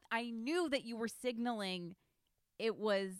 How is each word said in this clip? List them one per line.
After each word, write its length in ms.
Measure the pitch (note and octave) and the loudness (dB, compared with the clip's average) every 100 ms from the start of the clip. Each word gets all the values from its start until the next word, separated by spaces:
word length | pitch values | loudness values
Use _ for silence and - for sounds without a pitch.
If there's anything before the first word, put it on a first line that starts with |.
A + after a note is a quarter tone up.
| - | -2
I 180 | A3+ A#3+ | -2 -2
knew 400 | A3+ A#3 E4+ E4 | -4 0 2 2
that 140 | C4 A3+ | 0 -2
you 100 | A3+ | -2
were 100 | A3+ | -2
signaling 880 | - B3+ A#3 A#3+ A3+ G3 F#3 F3 F#3 _ _ _ _ _ - | -2 -2 0 0 0 0 -2 -4 -10 _ _ _ _ _ -2
it 180 | A3 F#3+ | 0 2
was, 420 | G#3+ G3 F#3+ | 2 2 2